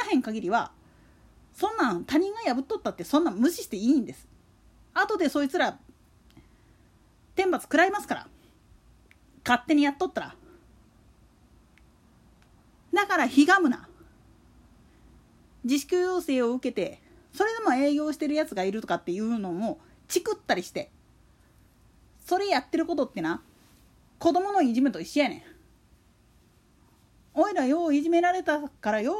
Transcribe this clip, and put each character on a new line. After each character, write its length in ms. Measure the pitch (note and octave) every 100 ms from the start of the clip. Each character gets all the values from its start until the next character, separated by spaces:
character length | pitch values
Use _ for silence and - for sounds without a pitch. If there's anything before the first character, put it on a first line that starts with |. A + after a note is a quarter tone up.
破 40 | G#4
ら 60 |
へ 40 | D#4
ん 60 |
限 200 | A3+ A3
り 80 | F3
は、 220 | A3 - - _ _ - _ - _ -
そ 180 | - G4+
ん 60 | A4
な 160 | C4+
ん 120 | F3 F#3+
他 120 | D4+
人 160 | G4
が 60 | A4 G4+
破 80 | B3
っ 20 |
と 120 | C4+ A4
っ 60 |
た 100 | -
っ 40 | -
て 80 |
そ 160 | - D4
ん 40 |
な 80 | E4+
ん 40 | F#3+
無 140 | C4+
視 140 | F4+
し 40 | -
て 100 | G3+
い 60 |
い 160 | A3+ D4
ん 60 | G#3+
で 80 |
す。 140 | - - - _ _ - _ _
後 240 | - G#4 G#4
で 120 | D#4
そ 140 | D4
い 60 | C#4+
つ 80 | F4
ら、 200 | B3+ - - _ _ _ _ - - _ _ _ _ _ _ _ _ -
天 160 | F#4+
罰 120 | D4+
食 140 | - D4+
ら 80 | F#4
い 60 |
ま 100 | G4+
す 60 | -
か 80 | C3
ら。 120 | - - _ _ _ - _ _ _ - _ -
勝 200 | - A#3+ -
手 60 |
に 100 | D4
や 60 | C#4+
っ 80 | C#4
と 80 | C4+
っ 80 |
た 80 | A3
ら。 140 | C#3 - - - - - _ _ _ _ _ _ _ - _ _ _ _ _ _ _ _ _ _ _ _ _
だ 140 | F#4 G4+
か 100 | F4+
ら 100 | B3+
ひ 180 | C#4 D4
が 140 | G4
む 100 | D#4
な。 200 | - - - - - - - - - - - - _ - - _ _ _ -
自 160 | A#3+ C#4
粛 160 | - F4+
要 220 | F#4 F4+
請 200 | - B3+
を 80 | A#3
受 180 | B3 B3+
け 40 | G#3
て、 260 | F3+ - - - _
そ 100 | -
れ 140 | G#4+ A4+
で 60 |
も 100 | A4
営 220 | B3+ C#4+ D4
業 180 | D4+
し 40 | D4+
て 100 | D4+
る 80 | D4+
や 100 | D4+
つ 80 |
が 100 | G3+
い 80 | F#3+
る 100 | G#3+
と 60 | -
か 80 | E3+
っ 60 |
て 100 | -
い 80 | F3+
う 200 | A3 A#3
の 120 | F#3+
も 280 | F3 A3 - - - -
チ 140 | F4
ク 120 | A4+
っ 60 | G#4
た 140 | -
り 80 | F#3
し 80 | -
て、 200 | - - _ _ _ _ _ _ _ _ _ _ _ _ _
そ 140 | - F4+
れ 100 | G4+
や 120 | C#4
っ 80 | -
て 100 | D#4+
る 80 | E4
こ 100 | D4
と 100 | B3
っ 60 |
て 100 | G3+
な、 200 | D#3+ F#3+ - _ _ - _ _ _ -
子 120 | E4
供 200 | E4+ G4
の 100 | G4+
い 100 | C4+
じ 80 | A#3
め 100 | C4+
と 80 | E3
一 100 | -
緒 140 | D4
や 60 | C#4
ね 80 | -
ん。 40 | - - _ _ _ _ _ _ _ _ _ _ _ _ _ _ _ _ _
お 160 | - G4+
い 40 | F4+
ら 100 | C4
よ 220 | D#4+ E4+
う 80 | C#4+
い 80 |
じ 80 | D#4+
め 100 | E4+
ら 100 | F4
れ 100 | F#4
た 260 | E4 D4+ D4
か 220 | - G#3+
ら 100 | G#3+
よ 140 | A#3